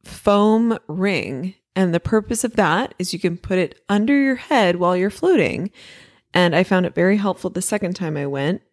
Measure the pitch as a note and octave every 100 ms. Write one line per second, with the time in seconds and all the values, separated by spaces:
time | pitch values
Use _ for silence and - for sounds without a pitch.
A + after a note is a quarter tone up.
0 | - - - G3+ G#3+ A3 A#3 A3+ - D#3+
1 | G3 E3+ - B2+ F#3 - _ F#3+ F#3 E3+
2 | - A3 G#3 A3+ A#3 - F3+ F3 C4 -
3 | F#3 - F3+ E3+ - F#3 F3 - - G3+
4 | A3+ C#4+ C4+ B3+ - C#4 F#3 F3 F3 F3+
5 | G3 - F4+ E4+ C3+ - F#3+ - - -
6 | - _ _ - F3 D#3+ F#3 F#3 F3+ -
7 | F3+ G#3 G3+ F3+ F3+ F#3 - G#3 F3+ F3+
8 | E3 D3 C#3+ C#3 C#3 G3 _